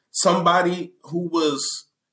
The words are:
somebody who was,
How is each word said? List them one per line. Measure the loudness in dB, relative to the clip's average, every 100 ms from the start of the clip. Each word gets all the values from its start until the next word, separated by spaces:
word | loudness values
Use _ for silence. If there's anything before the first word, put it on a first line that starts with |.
| _
somebody | 0 2 4 4 2 2 -2 -8 -14
who | -8 -6 -2
was, | 0 0 -2 -6 -8 -14 _ _